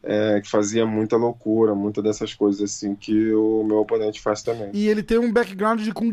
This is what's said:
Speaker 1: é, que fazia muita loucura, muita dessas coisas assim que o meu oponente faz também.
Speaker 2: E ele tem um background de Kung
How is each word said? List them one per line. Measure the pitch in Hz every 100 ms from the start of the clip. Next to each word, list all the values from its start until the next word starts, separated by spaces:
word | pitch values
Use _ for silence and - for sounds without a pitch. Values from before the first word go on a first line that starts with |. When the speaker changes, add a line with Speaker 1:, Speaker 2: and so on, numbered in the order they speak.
Speaker 1:
é, | - 104 107 104
que | -
fazia | 107 101 113 110
muita | 107 110 113
loucura, | 120 120 110 110 110
muita | 101 104 104
dessas | 107 107 110
coisas | - 104 101
assim | 101 - 104 101
que | - 107 110
o | 110 110 110
meu | 107 107
oponente | 107 113 107 107
faz | 113 107
também. | - 117 101
Speaker 2:
E | 202 214
ele | 214
tem | 185 226
um | 240
background | 220 233 190 214 226
de | 214
Kung | 180 233